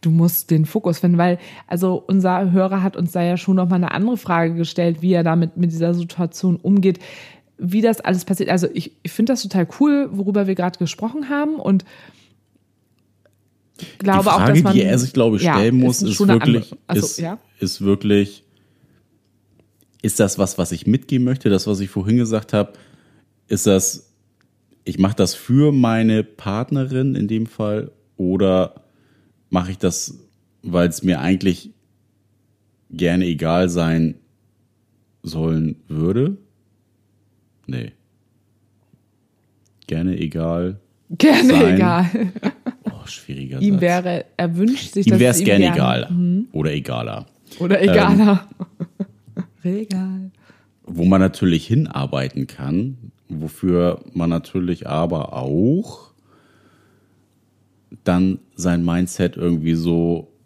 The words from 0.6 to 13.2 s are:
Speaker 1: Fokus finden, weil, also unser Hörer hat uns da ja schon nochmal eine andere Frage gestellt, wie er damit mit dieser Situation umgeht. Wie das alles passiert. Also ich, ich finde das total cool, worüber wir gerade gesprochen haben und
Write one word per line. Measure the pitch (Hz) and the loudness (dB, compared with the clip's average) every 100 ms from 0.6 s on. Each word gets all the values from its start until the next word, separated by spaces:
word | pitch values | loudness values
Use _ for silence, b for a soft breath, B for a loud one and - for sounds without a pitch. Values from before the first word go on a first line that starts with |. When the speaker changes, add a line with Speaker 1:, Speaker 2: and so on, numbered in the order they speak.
| 156 | 2
Speaker 1:
Fokus | 220 180 165 | -2 -2 0
finden, | 180 175 | 2 2
weil, | 175 175 B B - | 2 0 B B -8
also | 175 185 185 - | -2 -2 -2 0
unser | 190 185 185 196 | 0 2 0 2
Hörer | 180 185 190 | 2 2 0
hat | 190 - | -2 -2
uns | 170 | -4
da | 180 | -2
ja | 175 175 | -2 -2
schon | - 185 | 0 0
nochmal | 180 180 | 2 0
eine | 175 | 0
andere | - 208 240 | -2 -2 -2
Frage | - 170 165 | -2 0 0
gestellt, | 165 165 - 170 160 | -2 -4 0 -2 0
wie | 175 | 0
er | 175 | 2
damit | 165 165 165 - | 2 2 0 0
mit | 175 | -2
dieser | 165 165 | 0 -2
Situation | 175 170 - 170 - 185 170 | -2 -4 -6 -6 -2 -2 -2
umgeht. | - 202 190 175 B B B B _ _ 180 | 0 2 2 0 B B B B _ _ -4
Wie | 196 | 0
das | 226 220 | 0 0
alles | - 185 | 0 -2
passiert. | - 190 - | -2 -4 0
Also | 180 175 | 0 0
ich, | - - _ | -4 -10 _
ich | - | -14
finde | - 233 | -4 -2
das | 254 | 0
total | 202 190 170 - | -2 -2 -2 0
cool, | 294 285 277 | 2 2 0
worüber | 196 196 208 196 | -4 -2 -2 -2
wir | |
gerade | 190 180 175 | -2 -4 -2
gesprochen | 170 - 220 277 269 | -6 -4 -8 -8 -6
haben | 285 302 311 | -4 -4 -4
und | - 196 - B B B B _ _ _ _ _ _ _ _ _ | 0 0 0 B B B B _ _ _ _ _ _ _ _ _